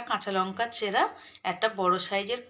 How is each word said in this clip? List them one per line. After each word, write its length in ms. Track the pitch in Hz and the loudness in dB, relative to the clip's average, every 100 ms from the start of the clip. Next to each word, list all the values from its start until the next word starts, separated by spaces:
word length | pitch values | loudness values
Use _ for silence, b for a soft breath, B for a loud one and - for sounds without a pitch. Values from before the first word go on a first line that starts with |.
| 240 | 0
কাঁচা 220 | 214 208 | -2 0
লঙ্কা 340 | 190 190 190 233 - | 0 0 -2 -4 -2
চেরা, 260 | 208 220 415 B B B 185 | 0 2 2 B B B -6
একটা 160 | 175 220 202 | 0 0 4
বড় 160 | 180 180 | 4 4
সাইজের 400 | - 196 202 247 | 2 -2 -2 -4